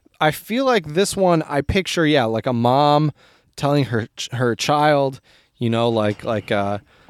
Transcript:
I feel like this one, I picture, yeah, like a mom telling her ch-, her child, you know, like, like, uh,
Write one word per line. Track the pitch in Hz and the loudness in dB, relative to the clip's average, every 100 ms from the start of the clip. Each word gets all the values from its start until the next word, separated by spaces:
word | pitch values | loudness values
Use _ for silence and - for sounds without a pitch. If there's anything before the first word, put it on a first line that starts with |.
| _ - | _ -4
I | 156 | -2
feel | 147 - 233 262 | -2 -6 -2 0
like | 233 151 | 0 -2
this | 156 196 196 | -2 -2 0
one, | 185 165 151 | 0 0 0
I | 143 | -4
picture, | 139 202 180 175 151 | -2 -2 -2 0 2
yeah, | 147 113 | 2 2
like | 113 131 | -2 -2
a | |
mom | 120 120 135 147 147 151 - _ _ _ - | 0 2 4 4 4 0 -4 _ _ _ -6
telling | 143 147 113 | 0 0 0
her | 117 113 - | -2 -6 -10
ch-, | - | -8
her | 120 123 110 | -4 -2 -2
child, | - 147 151 143 135 135 _ _ _ - | 0 2 4 2 0 -4 _ _ _ -6
you | 117 | -2
know, | 117 120 | 0 2
like, | 113 107 104 | 2 0 -2
like, | 123 107 - | -4 -4 -2
uh, | 104 101 101 - _ _ | -2 -2 -6 -10 _ _